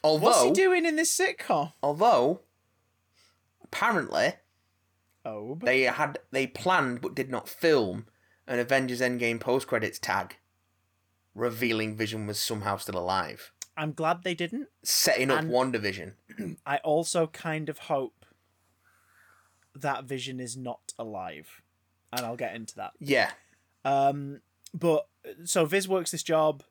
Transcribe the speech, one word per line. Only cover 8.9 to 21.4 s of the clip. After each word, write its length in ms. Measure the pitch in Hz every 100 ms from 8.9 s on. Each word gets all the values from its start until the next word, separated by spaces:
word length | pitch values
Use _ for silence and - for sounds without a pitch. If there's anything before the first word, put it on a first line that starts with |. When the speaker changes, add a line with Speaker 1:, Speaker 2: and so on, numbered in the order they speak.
| 123
Speaker 1:
Endgame 380 | 127 123 120 117
post-credits 600 | - 131 - 117 110 -
tag 380 | - 95 92 - _ _ _ _ _ _ _ _ _
revealing 600 | 104 120 110 120 110 110 107
Vision 300 | 107 110 104
was 120 | 104
somehow 380 | - 107 101 98
still 200 | - 92
alive. 540 | 87 95 82 52 - _ - -
Speaker 2:
I'm 160 | 156
glad 320 | 147 160 175
they 100 | 180 175
didn't. 340 | 170 233 285 _
Speaker 1:
Setting 460 | - - - 113 131
up 100 | 127
Speaker 2:
And 80 | -
Speaker 1:
WandaVision. 640 | 123 131 120 104 95 90 - _ -
Speaker 2:
<clears throat> 260 | 190 160 -
I 120 | 143
also 500 | 160 151 165 175 160
kind 400 | - 165 156 151
of 80 | 147
hope 460 | - 143 127 _ _ _ _ _ _ _ _ _ _ _ _ _ _ _ _ 139
that 300 | 143 131 131
Vision 340 | 131 127 127
is 160 | 123 127
not 360 | 123 120 - -
alive. 640 | 113 104 90 76